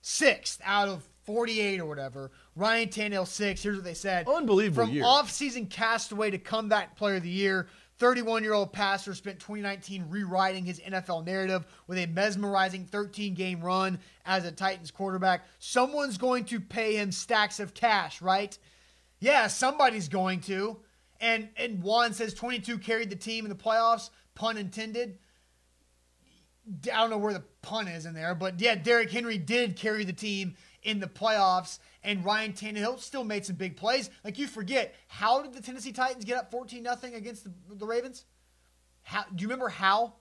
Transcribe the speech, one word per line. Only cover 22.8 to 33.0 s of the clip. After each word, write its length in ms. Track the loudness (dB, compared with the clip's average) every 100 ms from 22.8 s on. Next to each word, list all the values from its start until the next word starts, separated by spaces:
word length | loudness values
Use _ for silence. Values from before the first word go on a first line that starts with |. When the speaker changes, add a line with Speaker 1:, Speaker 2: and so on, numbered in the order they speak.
| -2 -2 -2
Speaker 1:
the 80 | -6
team 300 | -6 -6 -6
in 20 |
the 60 | -6
playoffs, 540 | 2 4 6 4 0 _ _
pun 240 | -4 -4 -2
intended. 580 | -6 -6 -6 -4 -6 -8 _ _ _ _ _ _ _ _ _ _ _ _ _ _ -14 -8
D-, 100 | -2
I 80 | 2
don't 120 | 2
know 80 | 2
where 160 | 0
the 100 | -2 -8 _
pun 280 | -8 -6 -4
is 180 | -6 -8
in 80 |
there, 200 | -6 -4
but 240 | -2 -2 2
yeah, 140 | 2
Derrick 360 | 2 4 4 4
Henry 260 | -2 -2 -4
did 400 | 0 2 2 0
carry 280 | -2 -2
the 100 | -4
team 420 | -4 -4 -2 -4 -8 -20 _
in 160 | -4 -4
the 80 | -4
playoffs, 720 | -2 2 6 6 4 0 -14 -18 _
and 220 | -4 -2
Ryan 280 | 2 0 0
Tannehill 440 | -6 -6 -2 -2 -2